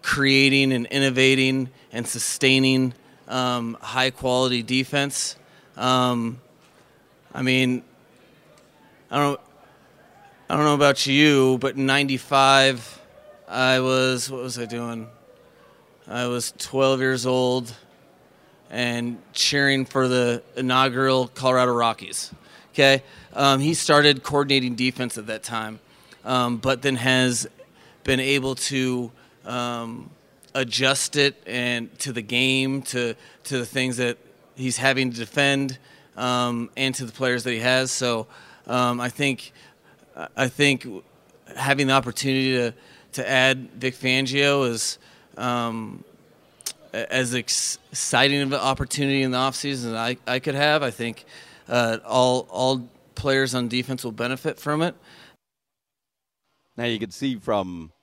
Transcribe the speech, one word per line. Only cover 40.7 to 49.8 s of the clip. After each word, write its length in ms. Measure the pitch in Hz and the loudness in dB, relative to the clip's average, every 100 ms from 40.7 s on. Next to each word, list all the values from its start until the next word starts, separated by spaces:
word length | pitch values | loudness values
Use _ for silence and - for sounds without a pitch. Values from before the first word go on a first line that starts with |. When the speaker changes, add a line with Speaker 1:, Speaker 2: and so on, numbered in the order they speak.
| 131 127 92 _ _ _ _ - - | 2 -6 -16 _ _ _ _ -20 -6
Speaker 1:
having 320 | 131 139 135 | 0 2 4
the 60 | |
opportunity 580 | 135 127 - 139 131 131 | 2 2 -6 -2 0 0
to, 220 | 127 120 - - - _ | 0 -2 -6 -20 -20 _
to 160 | - 120 | -10 0
add 420 | 131 131 131 123 | 4 4 2 -6
Vic 220 | - 131 | -6 -6
Fangio 720 | 127 131 131 135 139 143 143 127 | -4 0 0 0 2 2 2 0
is, 300 | 113 - - - - _ - | -2 -6 -8 -18 -20 _ -8
um, 680 | 123 123 117 113 110 - - _ _ _ _ _ - - - | -4 -4 -4 -8 -12 -16 -20 _ _ _ _ _ -14 -14 -12
a-, 200 | 113 110 | -10 -4
as 220 | 127 123 | -2 -2
ex-, 440 | 123 110 - - - _ | -4 -4 -4 -4 -8 _
exciting 500 | - - 123 139 143 | -10 -2 2 2 2
of 100 | 139 | -2
an 80 | 135 | -2
opportunity 600 | 127 135 139 147 139 139 | -2 -2 -4 -2 0 0
in 100 | 131 | 0
the 60 | 127 | 0
offseason 480 | 131 123 143 135 | -2 -2 -6 -6